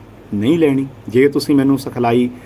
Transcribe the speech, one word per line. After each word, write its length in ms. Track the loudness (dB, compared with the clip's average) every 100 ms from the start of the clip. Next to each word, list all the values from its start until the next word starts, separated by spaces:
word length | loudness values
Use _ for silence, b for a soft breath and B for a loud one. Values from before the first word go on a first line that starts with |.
| -20 -20 -10
ਨਹੀਂ 240 | -4 0 2
ਲੈਣੀ। 280 | 2 0 -4 -10 -2
ਜੇ 200 | 2 2
ਤੁਸੀਂ 260 | 0 0
ਮੈਨੂੰ 240 | 0 2 0
ਸਿਖਲਾਈ 520 | -4 -4 0 2 0 B